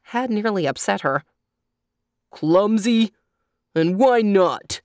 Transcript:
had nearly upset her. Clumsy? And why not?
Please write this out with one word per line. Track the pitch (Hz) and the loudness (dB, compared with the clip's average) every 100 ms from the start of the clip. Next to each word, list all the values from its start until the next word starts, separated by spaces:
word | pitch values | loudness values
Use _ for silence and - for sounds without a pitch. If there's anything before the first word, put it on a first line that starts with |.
had | _ 240 254 | _ -6 -2
nearly | 214 220 202 147 | -2 -2 -2 -2
upset | 135 - 196 | -4 -4 -2
her. | 147 135 - _ _ _ _ _ _ _ _ _ _ | -2 -4 -6 _ _ _ _ _ _ _ _ _ _
Clumsy? | - 151 175 208 220 208 226 226 _ _ _ _ _ _ | -10 0 2 2 0 0 0 0 _ _ _ _ _ _
And | 165 165 185 | -2 -2 2
why | 262 240 | 2 2
not? | 214 196 175 123 - - | 2 2 2 0 -8 -14